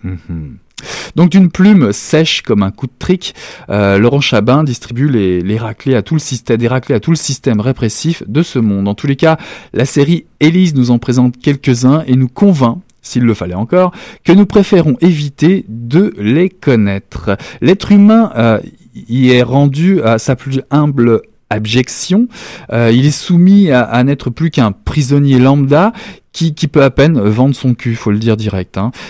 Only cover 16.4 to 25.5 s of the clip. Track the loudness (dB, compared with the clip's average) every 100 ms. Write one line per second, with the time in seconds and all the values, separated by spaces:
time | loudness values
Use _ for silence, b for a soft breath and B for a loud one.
16.4 | 0 -2 0 2 0 -2 -10 -10 -6 -6
17.4 | B B 0 0 2 4 6 4 2 0
18.4 | 0 0 -4 -18 _ -20 -6 0 4 4
19.4 | 2 2 0 2 0 2 0 -2 -2 -4
20.4 | -4 -6 -2 -2 0 0 2 0 -2 _
21.4 | _ -8 -2 -2 -2 -6 -2 0 -2 B
22.4 | B B B -2 2 2 2 -2 0 2
23.4 | 4 4 4 2 0 0 0 -2 -6 -4
24.4 | -4 0 -2 -2 -4 -2 0 0 2 4
25.4 | 4